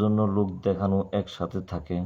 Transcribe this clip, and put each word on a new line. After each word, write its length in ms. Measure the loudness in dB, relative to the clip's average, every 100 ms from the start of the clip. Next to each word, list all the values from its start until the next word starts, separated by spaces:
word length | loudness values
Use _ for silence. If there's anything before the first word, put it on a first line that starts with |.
জন্য 180 | 2 4 2 2
লোক 120 | 0 0 -2
দেখানো 320 | 0 2 0 0 -2
একসাথে 400 | -4 -6 -6 -6 -6
থাকে। 260 | -8 -4 -4